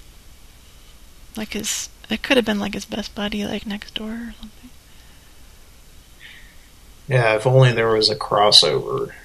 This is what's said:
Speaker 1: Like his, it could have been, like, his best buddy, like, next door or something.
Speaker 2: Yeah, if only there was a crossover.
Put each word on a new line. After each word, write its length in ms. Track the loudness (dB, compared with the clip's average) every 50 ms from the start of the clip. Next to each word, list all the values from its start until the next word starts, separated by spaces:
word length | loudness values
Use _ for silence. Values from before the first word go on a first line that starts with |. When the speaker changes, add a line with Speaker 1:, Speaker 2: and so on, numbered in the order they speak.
| -20 -20 -20 -20 -20 -20 -20 -20 -20 -20 -20 -20 -20 -20 -20 -20 -20 -20 -20 -20 -20 -20 -20 -20 -20 -16 -12
Speaker 1:
Like 160 | -12 -10 -8 -8
his, 360 | -8 -6 -6 -6 -6 -8 -12 -16 -20 -10 -8
it 120 | -8 -6 -2
could 120 | 0 2
have 80 | 2 2
been, 140 | 2 -2 -2
like, 140 | -4 -6 -8
his 100 | -10 -10
best 300 | -8 -8 -8 -8 -8 -8
buddy, 300 | -6 -6 -6 -4 -6 -6
like, 200 | -6 -8 -8 -8
next 280 | -8 -10 -10 -12 -14 -12
door 160 | -12 -10 -10
or 220 | -10 -10 -10 -12 -14 -16
something. 300 | -18 -20 -18 -20 -20 -20 -20 -20 -20 -20 -20 -20 -20 -20 -20 -20 -20 -20 -20 -20 -20 -20 -20 -20 -20 -20 -20 -20 -20 -20 -20 -20 -20 -20 -20 -20 -20 -20 -20 -20 -20 -20 -20 -20 -20 -20 -20 -20 -20 -20 -20 -18 -6
Speaker 2:
Yeah, 280 | 0 0 2 4 4 2
if 120 | 2 2
only 240 | 4 6 6 6 6
there 180 | 4 2 2 2 2
was 160 | 2 2 2
a 60 | 0
crossover. 960 | -2 -4 -2 2 4 4 6 6 6 6 4 2 0 -2 -4 -6 -6 -6 -8 -10 -16